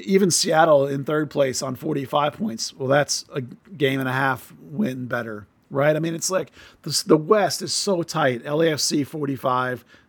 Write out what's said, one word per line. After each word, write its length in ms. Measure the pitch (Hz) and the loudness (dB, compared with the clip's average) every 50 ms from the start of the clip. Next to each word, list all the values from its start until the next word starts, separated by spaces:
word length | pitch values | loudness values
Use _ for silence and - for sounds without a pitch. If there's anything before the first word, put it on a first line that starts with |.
| 180 | 0
even 240 | 202 190 185 208 175 | 2 4 4 4 4
Seattle 560 | - - - 185 156 156 165 160 151 139 139 | 2 2 0 2 4 6 6 8 6 6 4
in 180 | 143 139 139 135 | 2 -2 -4 -4
third 260 | 160 156 156 156 143 | -2 -2 -2 -2 0
place 300 | - 147 139 131 120 - | 0 0 0 0 0 -4
on 120 | 151 135 131 | -6 -6 -8
forty-five 560 | - 147 151 147 139 135 123 - 147 143 151 - | -6 -6 -6 -4 -4 -4 -2 0 0 0 0 -2
points. 380 | - 214 220 113 113 - - | -4 -6 -6 -6 -6 -8 -10
Well, 160 | - - 135 127 | -8 -4 0 2
that's 380 | 139 147 143 - - - - - - | 2 2 2 0 -2 -6 -8 -8 -8
a 80 | 151 | -8
game 580 | 127 117 - - _ - 202 135 147 135 135 135 | -8 -8 -12 -20 _ -16 -4 -2 0 0 0 0
and 80 | 131 131 | -2 -2
a 40 | |
half 420 | 127 131 139 135 127 - - - - - | -2 0 0 0 -2 -4 -6 -14 -20 -20
win 420 | - 143 151 131 - 131 131 131 127 | -18 -10 -6 -4 -4 -4 -4 -6 -6
better, 400 | 117 127 120 117 113 107 104 104 - _ _ _ - | -6 -6 -6 -6 -6 -10 -12 -14 -18 _ _ _ -6
right? 260 | - 135 143 151 151 | -2 0 2 2 2
I 40 | 151 | 2
mean, 160 | 160 165 165 | 0 -4 -4
it's 160 | 165 - - | -4 -4 -2
like, 220 | 185 180 160 - - - - - - _ - | -2 -2 -4 -6 -12 -20 -20 -20 -20 _ -8
this, 180 | 151 139 - | -4 -4 -2
the 160 | - - 165 156 | 2 4 4 4
West 420 | 156 160 214 214 190 156 - - | 4 4 4 4 4 2 0 -4
is 140 | 170 156 - | -6 -6 -4
so 280 | - - 202 196 170 | -4 -2 -2 -2 -2
tight. 380 | 170 - - 160 151 135 123 117 143 | -2 -4 -2 0 0 0 0 -2 -4
L 160 | 147 147 156 | -2 0 2
A 80 | 170 156 | 2 2
F 80 | 156 139 | 2 0
C 240 | - - 160 151 139 | -2 0 0 0 -2
forty-five, 800 | - - 156 147 139 139 120 - 135 127 127 127 127 127 117 - _ - - _ | -2 -4 -6 -4 -4 -4 -2 -2 0 0 0 0 -2 -4 -8 -10 _ -20 -20 _